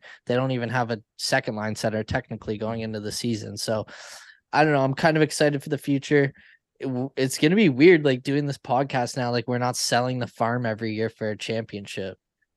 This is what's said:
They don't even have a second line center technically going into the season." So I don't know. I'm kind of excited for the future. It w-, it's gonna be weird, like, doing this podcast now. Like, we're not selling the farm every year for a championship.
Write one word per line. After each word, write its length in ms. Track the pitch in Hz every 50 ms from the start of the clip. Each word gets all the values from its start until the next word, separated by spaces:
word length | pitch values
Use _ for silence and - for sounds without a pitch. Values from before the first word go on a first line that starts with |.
| - - - - _
They 100 | - 123
don't 160 | 123 131 131
even 180 | 131 123 117 113
have 220 | 117 127 120 113
a 100 | 117 107 - _ _ -
second 380 | - - 135 131 - - 110
line 200 | 107 107 107 107
center 280 | - - 113 107 110 107
technically 540 | - - 131 - - 113 104 - 113 107 101
going 240 | 107 110 113 113
into 180 | 113 110 110 107
the 120 | 104 107 -
season." 420 | - - 120 117 104 107 104 101
So 300 | 107 - - 113 107 101 - - - - - - - - - - _ _ _ -
I 80 | 143 151
don't 100 | 156 147
know. 100 | 139 135
I'm 100 | 135 135
kind 240 | - - 165 156 156
of 60 | 156
excited 400 | 139 - - 151 147 147 135 -
for 60 | 160
the 100 | 151 139
future. 520 | - - 139 135 - - 147 143 139 139 - _ - _ _ _ _ _ _ -
It 60 | -
w-, 240 | 135 127 123 127 135 - -
it's 220 | 135 131 - -
gonna 160 | 151 151 185
be 140 | 220 220 156
weird, 360 | 127 123 151 185 180 160 151
like, 160 | 143 131 127
doing 240 | 131 143 139 147 147
this 140 | 139 135 -
podcast 580 | - - 127 127 143 139 - 131 120 120 - 135
now. 140 | 123 120
Like, 160 | 120 120 117 -
we're 100 | 123 123
not 180 | 123 123 120
selling 440 | - - - 131 120 123 127 127 127
the 80 | 120 -
farm 400 | - - 120 113 120 123 123 113
every 260 | 110 104 113 113 107
year 160 | 107 110 110
for 220 | - - 113 107
a 40 | 104 95
championship. 840 | - - 113 113 113 - - 101 101 - - 104 95 95 95 - _ _ _ _ _ _ _